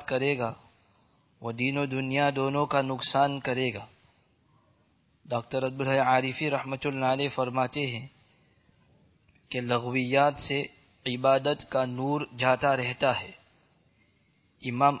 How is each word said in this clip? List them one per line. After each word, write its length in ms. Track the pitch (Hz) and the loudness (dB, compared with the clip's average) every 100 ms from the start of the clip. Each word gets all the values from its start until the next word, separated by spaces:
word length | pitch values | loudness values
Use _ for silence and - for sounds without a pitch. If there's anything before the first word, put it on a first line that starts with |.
| - | 0
کرے 300 | 127 139 135 | 0 0 0
گا، 140 | 117 - _ _ _ _ _ _ _ _ | -2 -6 _ _ _ _ _ _ _ _
وہ 100 | 117 | -8
دین 260 | 113 127 143 | -2 -2 0
و 60 | 139 | -2
دنیا 420 | 131 131 139 143 135 | -2 -2 2 2 2
دونوں 280 | 135 143 147 | 0 0 0
کا 140 | 139 | 0
نقصان 580 | 131 127 - 135 143 139 | 0 -2 0 2 2 0
کرے 320 | 131 127 131 | -4 -2 -2
گا۔ 100 | 104 104 _ _ _ _ _ _ _ _ _ _ _ _ _ - | -4 -12 _ _ _ _ _ _ _ _ _ _ _ _ _ -6
ڈاکٹر 400 | 120 - 131 131 | -6 -4 -4 -4
عبدالحی 320 | 135 135 135 | -2 0 2
عارفی 520 | 127 131 131 127 156 | 4 4 2 -4 -2
رحمۃ 320 | 139 131 135 | -2 -4 -6
اللہ 240 | 147 135 131 131 | -4 0 0 2
علیہ 120 | 143 | 0
فرماتے 520 | - 123 131 123 147 135 | -2 -2 0 -2 -2 -4
ہیں 200 | 117 131 _ _ _ _ _ _ _ _ _ _ _ _ _ - | -6 -10 _ _ _ _ _ _ _ _ _ _ _ _ _ -8
کہ 100 | 123 | -6
لغویات 800 | 120 120 123 131 123 135 143 139 - | 0 0 0 -2 2 4 4 2 -4
سے 140 | 143 147 _ _ _ 131 | -4 -6 _ _ _ -6
عبادت 640 | 123 135 135 143 147 - | 0 4 4 2 -2 -2
کا 140 | 131 127 | -2 -2
نور 300 | 123 139 147 143 120 | -2 -2 -2 -4 -2
جاتا 380 | 127 127 143 135 | 2 2 2 0
رہتا 440 | 123 123 139 113 | -2 0 0 0
ہے۔ 100 | 95 - _ _ _ _ _ _ _ _ _ _ _ _ | -6 -18 _ _ _ _ _ _ _ _ _ _ _ _
امام 340 | 127 120 143 139 | -6 2 2 4